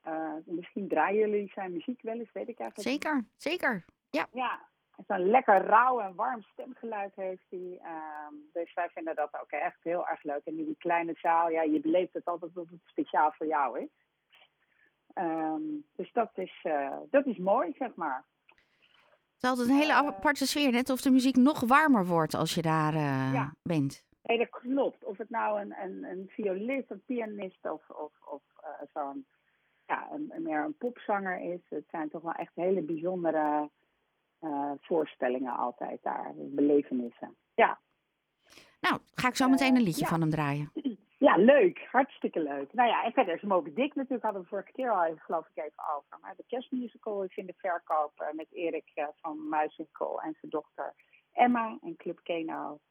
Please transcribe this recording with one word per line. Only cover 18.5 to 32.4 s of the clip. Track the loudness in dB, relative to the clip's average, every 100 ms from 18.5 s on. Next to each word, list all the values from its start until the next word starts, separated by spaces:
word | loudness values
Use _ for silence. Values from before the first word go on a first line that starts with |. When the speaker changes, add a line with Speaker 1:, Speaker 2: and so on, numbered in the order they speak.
| _ _ _ _ _ _ _ _ _
Speaker 2:
is | -2
altijd | 0 4
een |
hele | 4 6
Speaker 1:
Eh, | 4
Speaker 2:
aparte | 4 0 0 0 0
sfeer, | 2 4
net | 4 2
of | 0
de | 4
muziek | 6 6 6
nog | 6 4
warmer | 4 6 8 6 6
wordt | 2 2
als | 0 0
je | 0
daar, | 2 2 2
eh, | 2 0 0 0
Speaker 1:
Ja. | 0 -2 -6
Speaker 2:
bent. | -2 0 0 -4 _ _
Speaker 1:
Nee, | -2 0
dat | 0
klopt. | -4 -4 0 0 -4
Of | -12 -10
het | -8
nou | -4 -2 -4
een, | -6 -10
een, | -10 -10
een | -10 -10 -12
violist, | -6 -4 -4 -4 -4 -6
een | -14 _
pianist | -6 -6 -8 -12 _ -8
of, | -8 _
of, | -14 -14 _
of, | -16 -16 _ _
eh, | -16 -14 -12
zo'n, | -8 -8 -8 -14 _ _ _ _ _ _
ja, | -8 -6
een, | -10 -8
een, | -8
meer | -4 -2
een | -4 -4
popzanger | -8 -8 -4 -4 -2 -6
is. | -6 -8 _
Het | -12 -10
zijn | -8 -8
toch | -8
wel | -8
echt | -8